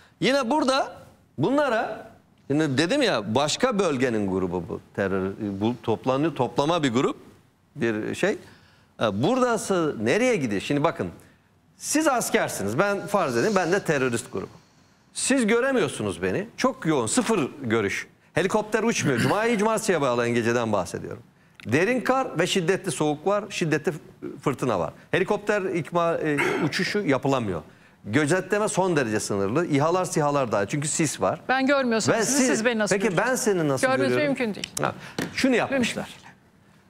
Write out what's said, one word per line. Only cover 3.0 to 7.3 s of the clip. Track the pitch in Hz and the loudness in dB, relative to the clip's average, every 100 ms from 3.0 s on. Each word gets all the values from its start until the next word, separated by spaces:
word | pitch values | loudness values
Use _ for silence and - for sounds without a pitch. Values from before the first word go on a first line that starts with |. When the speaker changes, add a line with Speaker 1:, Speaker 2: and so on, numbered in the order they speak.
Speaker 1:
ya | 233 131 101 | 2 0 0
başka | 113 147 - 254 202 | 0 0 0 0 2
bölgenin | 185 135 127 113 98 | 0 2 0 0 0
grubu | 92 90 90 82 | 0 -2 -4 -6
bu. | - - | -10 -10
Terör, | - 98 95 95 101 | -4 -2 -2 -4 -4
bu | 104 98 107 123 | -6 -2 -2 -2
toplanıyor, | - 104 131 131 160 | -2 -2 0 0 0
toplama | 143 120 - 143 175 | 0 -2 0 0 2
bir | 143 | 2
grup, | 117 180 - - | 2 0 -2 -12